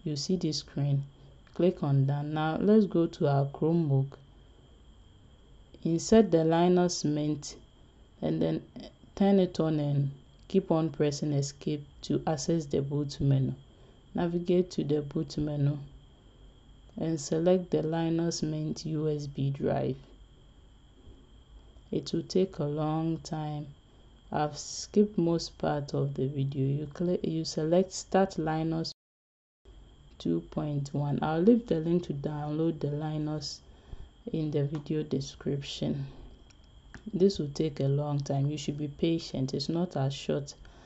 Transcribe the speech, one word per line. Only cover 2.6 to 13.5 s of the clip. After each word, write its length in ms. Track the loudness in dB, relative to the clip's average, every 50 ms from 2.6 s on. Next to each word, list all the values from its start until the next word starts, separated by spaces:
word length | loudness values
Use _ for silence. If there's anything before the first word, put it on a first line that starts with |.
| 4 6 6 6 6
go 220 | 4 4 2 2 2
to 200 | 0 0 2 2
our 180 | 4 4 2
Chromebook. 720 | 0 -2 -2 0 2 2 2 2 4 4 2 2 0 -4 -12 -20 -20 -20 -20 -20 -20 -20 -20 -20 -20 -20 -20 -20 -20 -20 -20 -20 -20 -20 -20 -20 -20 -20 -20 -20 -20 -20 -20 -20 -20 -12 -4 -2
Insert 480 | 0 0 0 2 6 8 8 8 8
the 120 | 6 4 4
Linus 640 | 6 4 6 6 6 6 6 6 4 2 0 0
Mint 500 | 0 0 0 0 -2 -2 -2 -4 -10 -14 -16 -20 -20 _ -20 -20 -20 -20 -20 -20 -20 -12 -6
and 200 | -2 -2 0 2
then 200 | 2 0 0 -2 -6 -10 -16 -16 -16 -16 -18 -20 -20 -10 -2
turn 240 | 2 4 6 6 6
it 200 | 6 4 2 0
on 200 | 0 2 2 0
and 320 | 0 0 0 0 0 0 -2 -8 -18 -20 -20 -20 -6 0
keep 240 | 0 2 2 4
on 180 | 2 2 2 0
pressing 440 | 0 0 0 0 0 0 -2 0 0
escape 520 | 0 0 -2 -4 -8 -6 -4 -4 -4 -6 -10 -18 -12
to 200 | -4 -2 -2 -2 0
access 400 | 0 -2 -2 0 0 0 0 0
the 160 | 0 -2 -2
boot 380 | -2 0 -2 -2 -2 -4 -4 0
menu. 320 | 2 4 4 4 2 0